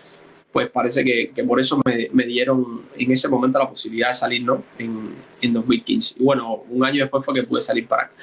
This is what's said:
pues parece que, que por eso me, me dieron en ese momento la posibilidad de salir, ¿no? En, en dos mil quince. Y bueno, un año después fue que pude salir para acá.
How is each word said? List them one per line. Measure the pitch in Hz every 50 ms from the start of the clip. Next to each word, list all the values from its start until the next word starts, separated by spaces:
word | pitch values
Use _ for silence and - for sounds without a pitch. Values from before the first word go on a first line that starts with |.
| - - - - - - - - _ _ -
pues | 143 123 -
parece | - 123 120 120 127 135 127
que, | 127 120 117 - - -
que | - 123
por | 123 123 127
eso | 131 - 151 139 -
me, | 131 120 117 113 - -
me | 131 120
dieron | 120 120 123 127 135 131 127 123 117 117 117 - - -
en | - 123 127
ese | 131 127 -
momento | 143 135 127 127 127 127 135
la | 131 -
posibilidad | - - - 110 110 117 120
de | 123 123
salir, | - 120 120 123 123
¿no? | 120 123 135 - - - -
En, | - 117 113 113 110 110 - - - - - - -
en | 127 120 117
dos | 113 110
mil | 123 127 117 -
quince. | - 110 110 - - -
Y | - 127
bueno, | 139 139 123 117 113 110 - - 117
un | 120 127 131
año | 135 143 143 135
después | 135 139 139 139
fue | 143 135
que | 127 120
pude | 123 127 127
salir | - - 117 117 -
para | - - - -
acá. | - - -